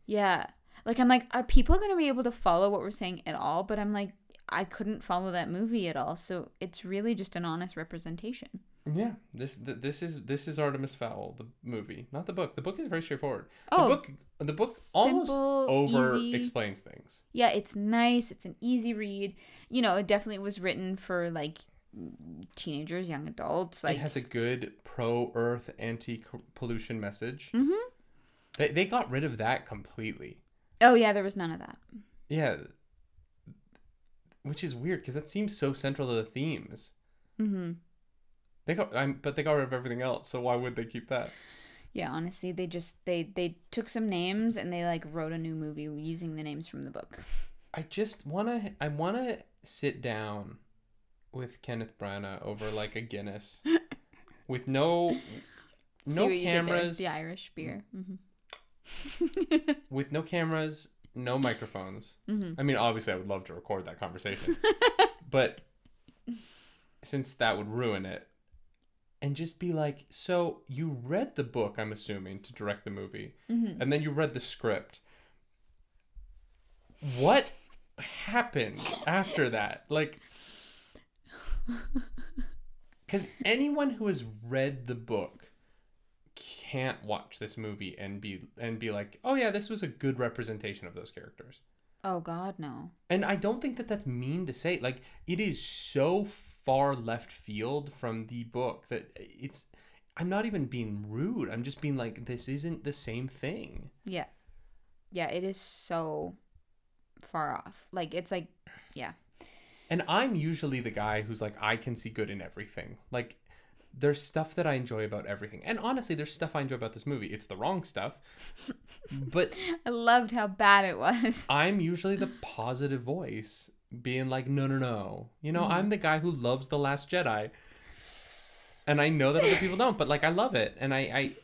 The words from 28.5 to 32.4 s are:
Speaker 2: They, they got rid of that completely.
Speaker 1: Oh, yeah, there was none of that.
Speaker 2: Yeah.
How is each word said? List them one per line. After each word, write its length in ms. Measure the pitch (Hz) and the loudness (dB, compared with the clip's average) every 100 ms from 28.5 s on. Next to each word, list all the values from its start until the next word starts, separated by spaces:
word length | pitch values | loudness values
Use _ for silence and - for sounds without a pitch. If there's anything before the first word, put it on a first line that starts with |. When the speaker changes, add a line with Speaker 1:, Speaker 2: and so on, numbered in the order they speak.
| - | 0
Speaker 2:
They, 80 | 147 | 2
they 180 | 151 202 | 2 2
got 240 | 196 127 | 0 0
rid 140 | 131 | -2
of 160 | 151 110 | -2 0
that 260 | 110 131 - | 0 0 -2
completely. 720 | 104 - - 110 - 62 - _ _ _ - | -12 -12 -8 -8 -8 -12 -16 _ _ _ 10
Speaker 1:
Oh, 140 | 240 | 12
yeah, 180 | 233 214 | 12 8
there 120 | 202 | 4
was 120 | 196 196 | 0 -2
none 140 | 165 | -4
of 60 | 160 | -4
that. 220 | - - - 214 - - - | -10 -18 -18 -20 -20 -14 -4
Speaker 2:
Yeah. 280 | 156 | 2